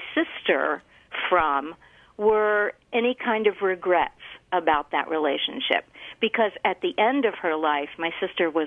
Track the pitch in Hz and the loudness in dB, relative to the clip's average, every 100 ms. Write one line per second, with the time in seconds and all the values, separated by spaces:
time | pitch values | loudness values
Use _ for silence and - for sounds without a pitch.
0 | - 302 339 - - 143 147 147 - _ | -2 -2 -2 -2 0 2 2 -2 -8 _
1 | _ - - 180 156 139 147 170 - - | _ -8 2 2 4 0 -2 -10 -20 -20
2 | _ - 208 214 214 208 208 - _ 240 | _ 0 2 4 4 2 0 -4 _ -2
3 | 240 254 240 220 208 185 196 180 185 175 | 0 -2 -2 0 0 0 -2 0 2 2
4 | 139 - - - _ 180 160 147 - 151 | 2 -4 -20 -20 _ -2 2 0 0 -4
5 | - 160 151 - - - - - - - | -2 -2 0 0 -4 -4 -2 -2 -4 -16
6 | - - 220 - 208 - 202 185 185 - | -18 -4 -2 0 0 0 -4 -2 -4 0
7 | 220 277 226 - 175 156 156 147 147 - | 2 2 0 -2 -2 0 0 0 -4 -6
8 | 165 - 185 - 165 160 | -6 -4 -4 0 0 0